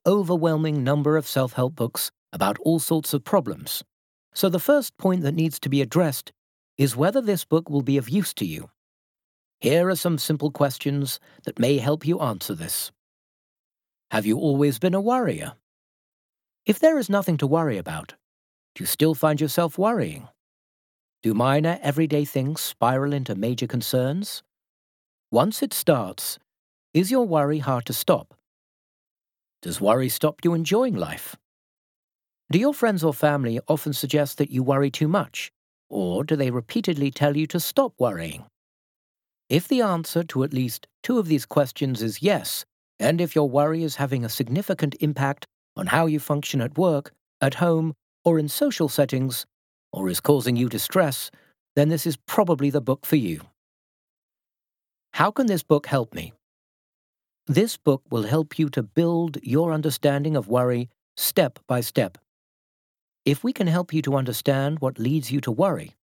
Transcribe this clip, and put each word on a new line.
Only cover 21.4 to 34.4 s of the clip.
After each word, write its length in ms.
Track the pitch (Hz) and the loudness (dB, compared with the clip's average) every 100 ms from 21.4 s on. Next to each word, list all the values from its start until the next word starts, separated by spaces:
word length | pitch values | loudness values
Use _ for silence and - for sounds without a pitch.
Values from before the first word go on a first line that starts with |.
| 127 143 160 175 | 2 2 2 0
everyday 440 | 147 143 160 147 147 | -2 0 0 0 -2
things 340 | 135 131 156 | -2 -4 -4
spiral 540 | - - 117 131 143 | -8 -2 0 0 -2
into 220 | 143 127 95 | -4 -4 -4
major 300 | 110 123 120 | -4 -4 -4
concerns? 800 | 123 113 127 127 170 208 - - _ _ _ _ _ _ _ _ | -4 -2 -2 0 -2 -6 -10 -16 _ _ _ _ _ _ _ _
Once 320 | 113 185 - | 2 2 0
it 80 | 285 | -4
starts, 680 | - - 139 95 - - - _ _ _ _ _ | -2 2 2 0 -8 -10 -10 _ _ _ _ _
is 180 | 156 190 | 0 2
your 140 | 262 226 | 2 2
worry 340 | 156 143 156 | 2 2 0
hard 260 | 135 123 117 | 0 -2 -2
to 80 | |
stop? 400 | 127 - - - _ _ _ _ _ _ _ _ _ _ _ _ _ | -2 2 2 0 _ _ _ _ _ _ _ _ _ _ _ _ _
Does 160 | 90 - | -10 -2
worry 300 | 98 120 131 | 2 2 2
stop 340 | - 156 - | 0 0 0
you 120 | 170 165 | 0 0
enjoying 400 | 165 202 254 117 | 2 2 2 0
life? 400 | 78 73 - - _ _ _ _ _ _ _ _ _ _ - | -4 -8 -14 -18 _ _ _ _ _ _ _ _ _ _ -2
Do 60 | 180 | 2
your 160 | 262 | 2
friends 300 | 285 233 190 | 2 0 2
or 100 | 160 | 0
family 460 | 131 151 143 120 113 - | 2 2 2 0 -2 -2
often 260 | 151 151 | -2 -2
suggest 460 | 139 135 151 143 | -4 0 0 0
that 100 | - | -2